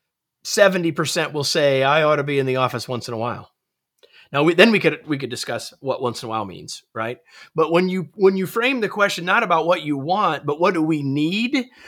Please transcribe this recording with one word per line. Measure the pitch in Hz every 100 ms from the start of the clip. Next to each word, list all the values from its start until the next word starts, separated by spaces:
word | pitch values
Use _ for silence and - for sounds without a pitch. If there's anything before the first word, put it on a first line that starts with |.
| _ _ _ _
seventy | - - 202 185 170
percent | 147 151 - 151
will | 147
say, | 135 170 143 135
"I | 135 151
ought | 151 151
to |
be | 143 143
in | 131
the | 131
office | 127 120 -
once | 123 -
in |
a | 117
while." | 120 107 - _ _ _ _ _ _ _ _
Now, | 139
we, | 156
then | 175 220
we | 208
could, | 160 151
we | - 143
could | 131
discuss | 117 - 120 - -
what | 135 131
once | 127 113
in | 123
a |
while | 110 101
means, | 87 78 - _
right? | 117 113 123 _ - - 156
But | 160
when | 170 185
you, | 185 147
when | - 196 190
you | 180
frame | 233 240 269
the | 208
question | 202 202 190 175
not | 208
about | 220 170 160
what | 180
you | 151 143
want, | 139 190 190 143 147
but | 156
what | 180
do | 180
we | 156 160
need, | 139 139 156 196 233 277 247 -